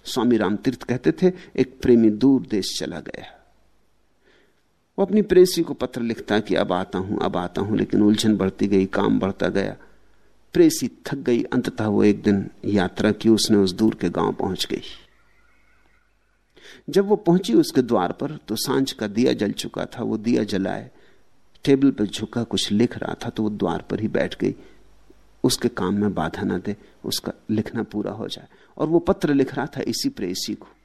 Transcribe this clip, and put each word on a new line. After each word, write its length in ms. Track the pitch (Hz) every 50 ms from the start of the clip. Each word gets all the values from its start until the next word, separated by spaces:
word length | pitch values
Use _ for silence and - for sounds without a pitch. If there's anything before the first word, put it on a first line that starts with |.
| _
स्वामी 320 | - - 131 113 120 117
रामतीर्थ 460 | 110 104 92 104 101 - - 120 -
कहते 300 | - - 120 127 - 160
थे, 200 | 160 - 180 180 180 - - - _
"एक 240 | - 127 - - -
प्रेमी 300 | - 127 120 117 113 107
दूर 360 | 104 104 123 135 135 123 -
देश 320 | - 110 101 92 - - -
चला 200 | - 71 85 78
गया।" 380 | 71 - - - - - - - _ _ _ _ _ _ _ _ _ _ _ _ _ _ _ _ _ _ _ _ _ _ _ _ _ _ _ _ _ _ _ -
वो 60 | 196
अपनी 180 | 190 196 214
प्रेसी 400 | 202 208 185 185 180 185 - 175
को 120 | 165 143 139
पत्र 260 | - 127 123 - 127
लिखता 400 | 117 117 113 110 - - 104 107
कि 140 | 104 - 92
"अब 180 | 87 101 92
आता 260 | 90 90 92 - - 92
हूं, 200 | 92 98 104 -
अब 180 | - 90 -
आता 240 | 87 90 90 - -
हूं", 180 | 98 101 107 -
लेकिन 240 | 104 - - 101
उलझन 340 | 104 104 107 104 - 110 107
बढ़ती 300 | 95 95 95 - - 104
गई, 200 | 101 101 95 98
काम 320 | 95 - 98 101 107 107 101
बढ़ता 300 | - 98 98 - - 90
गया, 280 | - 98 98 101 104 - - - - _ _ _ _ _ _ _ _ _ _ _
प्रेसी 360 | - 175 170 156 - - 131 113
थक 260 | - - _ - 139
गई। 280 | 139 - 123 123 117
अंततः 440 | 117 - - 127 - - - - 110
वो 180 | 107 101 104 101
एक 180 | 104 101 104
दिन 280 | - 110 101 98 - - - - -
यात्रा 480 | 101 101 101 90 90 - - 104 107
की, 160 | 101 - - 117
उसने 280 | 113 101 - - 110
उस 160 | 104 98 92
दूर 220 | 90 95 110 110 -
के 140 | - - 87
गांव 240 | - 87 87 101
पहुंच 340 | 90 - 92 101 92 - -
गई। 160 | - - - - - - - - _ _ _ _ _ _ _ _ _ _ _ _ _ _ _ _ _ _ _ _ _ _ _ _ _ _ _ _ _ _ - - - - - _ -
जब 160 | 143 180 196
वो 100 | 202 214
पहुंची 380 | - - 170 170 185 180 - 233
उसके 280 | 202 151 - - 135
द्वार 300 | 123 113 117 101 90 87
पर, 240 | - - 131 147 151
तो 200 | 143 _ - 104
सांझ 360 | 113 - - 135 135 135 135
का 140 | - - 110
दिया 260 | 104 101 113 123 131
जल 200 | 127 117 107 101
चुका 340 | 110 - - - - - 92
था। 160 | - - -
वो 140 | 113 110 110
दिया 280 | 110 104 117 123 120 110
जलाए, 460 | 101 101 92 95 95 98 104 120 127 - - - - - _ _ - _ _ _ _ _ _ -
टेबल 260 | 147 139 135 139 139
पर 160 | 131 - 107
झुका 380 | 95 - - 110 - - 120 113
कुछ 280 | - - 95 - -
लिख 260 | 104 104 117 113 - -
रहा 180 | - - - - -
था, 40 | 117
तो 140 | - -
वो 80 | 110 107
द्वार 320 | 107 101 98 87 82 90
पर 180 | - - 101 98
ही 80 | 107 107
बैठ 300 | - - - - - -
गई, 160 | - 98 - - - - - - - - - - - - - - - _ _ _ -
उसके 240 | 135 - - - 120
काम 260 | - - 98 92 101
में 200 | 101 104 104 90
बाधा 280 | 87 82 80 - -
ना 160 | 101 98 95 90
दे, 180 | - 104 101 - - - _ _ -
उसका 280 | 110 - - - 98 - - _ -
लिखना 320 | 110 107 107 - - 117
पूरा 300 | 104 - - 104 101 101
हो 160 | 98 110 104 98
जाए। 200 | - - - _ _ _ _ _ _
और 100 | - 151
वो 120 | 151 165 170
पत्र 360 | 165 - 190 - - 156 143
लिख 200 | 139 131 131 -
रहा 120 | 131 127
था 140 | 156 - 135
इसी 280 | - - 117 - - 139
प्रेसी 460 | - - 104 90 92 - - - 104
को। 140 | - - - _ _